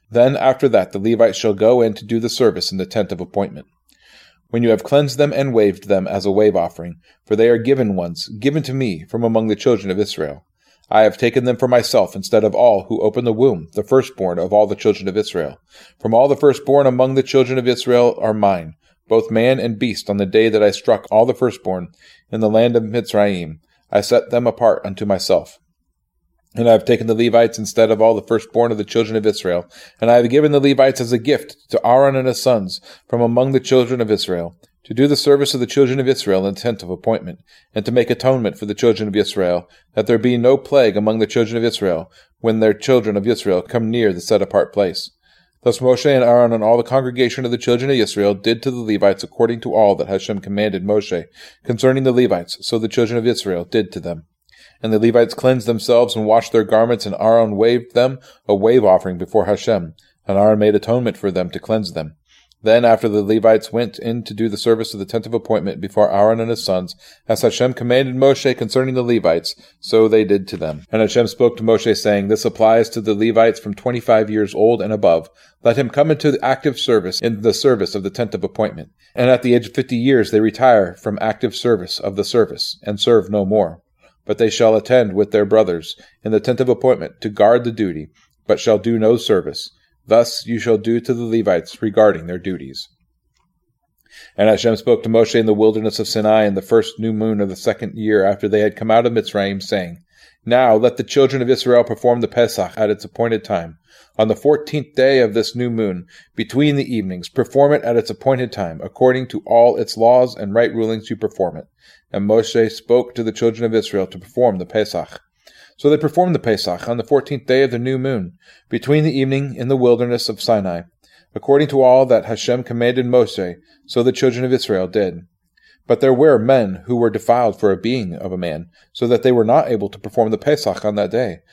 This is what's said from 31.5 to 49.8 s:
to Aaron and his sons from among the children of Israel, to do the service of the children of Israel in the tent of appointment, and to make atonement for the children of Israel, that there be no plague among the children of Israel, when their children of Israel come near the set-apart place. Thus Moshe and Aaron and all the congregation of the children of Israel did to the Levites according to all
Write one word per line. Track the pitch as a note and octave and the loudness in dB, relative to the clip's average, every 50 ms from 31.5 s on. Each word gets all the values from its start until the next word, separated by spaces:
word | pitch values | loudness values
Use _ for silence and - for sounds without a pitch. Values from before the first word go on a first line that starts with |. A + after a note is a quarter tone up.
| - _ _ _ | -18 _ _ _
to | - - - | -4 -2 2
Aaron | A#2 B2 C3 C#3 C#3 C3+ | 2 4 4 4 4 2
and | C3+ B2+ | 0 -2
his | C3 A#2+ - | -2 -4 -2
sons | - C3 B2 A2 F#2+ F#2 - - - - - - _ | 0 0 0 0 0 -4 -8 -12 -16 -20 -20 -20 _
from | _ - A#2+ | _ -2 0
among | A#2+ A#2 A#2+ B2 C3 C3+ C3+ | 0 2 2 2 0 2 0
the | C3 | 0
children | C3 - C3 B2+ B2 A#2 C3 B2 | 0 2 2 2 2 2 0 -4
of | A#2 G#2+ | -2 0
Israel, | G#2+ F#2+ - - F#2 F2 E2+ E2+ - _ _ _ _ _ _ | -2 -2 -2 -4 -4 -6 -6 -8 -12 _ _ _ _ _ _
to | - A2 | -8 -2
do | A#2 C#3 | 0 0
the | C#3+ D3 | 2 2
service | - - D3 C#3 C#3 C#3+ C3 - | 0 2 2 2 2 2 0 -2
of | C3 | -4
the | B2 | -4
children | - - C#3+ C#3 A#2+ C3 C#3 | -2 0 2 2 2 2 0
of | C3 B2+ | 0 -2
Israel | C3 - - G2+ F#2+ F#2+ F#2+ | -2 -2 -2 0 0 0 0
in | G2 G2 | -2 -6
the | - | -6
tent | - A#2+ A2+ - F#2 | -6 -6 -6 -6 -8
of | F2 | -12
appointment, | F#2 F2 - A#2 A2+ - - F2 F2 - _ _ _ _ _ _ _ | -12 -6 -4 -4 -4 -4 -6 -10 -16 -18 _ _ _ _ _ _ _
and | A2 G2+ | -8 -6
to | - A#2 | -2 0
make | B2+ A#2 - | 0 0 0
atonement | B2 - - C3 C3+ B2+ A2+ G2 - - | -2 -2 0 0 0 0 -2 -4 -6 -6
for | G#2+ | -8
the | G#2 G#2 | -10 -6
children | - - A#2 G#2+ F#2+ A2 | 0 0 2 2 0 -2
of | G#2+ F#2+ | -4 -2
Israel, | G#2 F#2+ - - G2+ F#2 F2 F2 F2 - _ _ _ _ _ _ | -2 -2 -2 -2 -2 -2 0 -2 -2 -4 _ _ _ _ _ _
that | A2 G#2 | -4 0
there | G#2 A#2+ A2+ | 0 0 0
be | A2 B2 B2 A#2+ | 2 0 0 2
no | A#2 B2+ C3+ | 2 2 2
plague | C#3 C3+ - C#3+ C#3 B2 A2 F#2 | 2 0 0 2 2 2 2 2
among | G#2 G#2 A2 A2 A2+ | 0 0 -2 0 0
the | A2 | -2
children | G#2 - A#2+ A#2 G#2+ A2+ A#2 | -2 0 -2 -2 -2 -2 -2
of | A2+ | -2
Israel, | A#2 A2 - G#2 F#2+ F2 D#2+ F2 - _ _ _ _ _ _ | -2 -2 -2 -2 -2 -2 -4 -6 -10 _ _ _ _ _ _
when | - A2+ A2 A2 | -4 -2 0 2
their | A2 A2 G2+ | 2 2 2
children | - - - C3 B2 G#2+ G#2+ G2+ | 0 0 2 2 2 2 0 -2
of | G2+ G2 | -2 -2
Israel | A#2 A2+ - - G2+ F#2 F2+ | -2 -2 -2 -2 0 -2 -2
come | F2+ - - A#2+ A2+ A2 | -2 -4 -4 -4 -4 -2
near | A2+ A#2+ A2+ G#2 F2+ | -2 0 0 0 0
the | F2 | -2
set-apart | - - A2 G2+ G2 - - G2 E2 - - | -2 0 0 0 0 0 0 0 0 0 0
place. | G2+ G2+ F2+ D#2+ - - - _ _ _ _ _ _ _ _ _ _ - | -2 -2 -2 -2 -6 -12 -14 _ _ _ _ _ _ _ _ _ _ -2
Thus | B2 A2 - | -2 -2 0
Moshe | B2+ B2+ B2+ A#2+ - | 2 0 0 2 2
and | D3 C#3 B2+ B2 | 2 2 4 4
Aaron | A#2+ A#2+ B2 A#2+ A#2 A#2 | 4 4 4 4 2 2
and | A2 G#2 | 0 2
all | A2 A#2 A#2+ | 2 2 2
the | A#2 | 2
congregation | - B2 C3+ B2+ B2+ A#2+ B2 B2+ A#2 - - B2+ | 0 -2 -2 -2 -2 -2 0 0 0 0 -4 -4
of | A#2+ | -4
the | A#2+ A#2+ | -4 -4
children | - B2 A#2+ A#2+ C3 C#3 | -2 -2 -2 0 0 0
of | C#3 B2 | 0 0
Israel | G#2+ - - G2+ G2+ G2+ G#2 | 0 0 0 0 0 0 0
did | F#2 - A2+ A2+ A2+ - | 0 -2 -2 -2 -2 -4
to | C3+ | -6
the | B2+ B2 | -6 -6
Levites | A#2 G#2+ G#2+ F#2+ G2+ G2+ F#2+ - - | -4 -4 -2 2 2 2 2 0 -4
according | - _ - A#2 A2+ A#2+ A2+ | -10 _ -2 -2 0 -2 -4
to | - B2 - | -6 -4 0
all | G#2 | 2